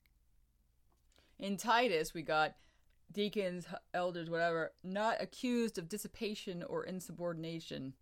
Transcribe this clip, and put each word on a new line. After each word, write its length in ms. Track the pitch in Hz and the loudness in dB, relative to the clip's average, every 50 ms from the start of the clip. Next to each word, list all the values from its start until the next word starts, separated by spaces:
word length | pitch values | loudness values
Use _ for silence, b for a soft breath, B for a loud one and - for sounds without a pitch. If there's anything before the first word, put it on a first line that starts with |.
| _ _ _ _ _ _ _ _ _ _ _ _ _ _ _ _ _ _ _ _ _ _ b b b b b b | _ _ _ _ _ _ _ _ _ _ _ _ _ _ _ _ _ _ _ _ _ _ b b b b b b
In 180 | - 196 202 | -4 -2 -2
Titus, 560 | 185 - 226 220 233 247 240 185 156 160 - | 0 2 6 6 6 6 6 4 4 2 0
we 80 | - 170 | -4 -4
got 360 | 151 - 156 156 156 147 - b b b b b b b b b _ - | 0 2 4 4 4 2 0 b b b b b b b b b _ -8
deacons, 540 | 160 202 208 208 - 214 196 180 180 180 170 - | -2 0 0 0 0 0 0 0 -2 -4 -6 -8
h-, 80 | 175 - - _ - | -10 -12 -8 _ -2
elders, 340 | 180 180 180 170 170 165 165 | 0 0 0 0 -2 -4 -2
whatever, 460 | 165 165 170 170 165 165 156 - - _ - | 0 2 4 4 4 2 0 -2 -4 _ -8
not 320 | 180 185 202 214 226 226 - | -4 -2 0 2 2 2 0
accused 600 | - 185 - - - 247 240 240 233 220 - - | -2 -4 -4 -2 0 2 4 4 2 2 0 -2
of 100 | 170 160 | -6 -4
dissipation 760 | 214 208 - 196 - - 226 202 220 - - 208 180 170 | -6 -6 -8 -8 -8 -4 -4 -4 -4 -4 -6 -6 -6 -6
or 220 | 175 - - 156 - | -4 -4 -2 -2 -2
insubordination. 1120 | - 185 185 - - 170 160 175 175 170 160 165 165 165 165 165 - 147 143 131 135 135 - | -2 -4 -6 -8 -8 -6 -4 -2 -2 -2 -2 -4 -4 -6 -6 -6 -6 -6 -6 -6 -8 -8 -12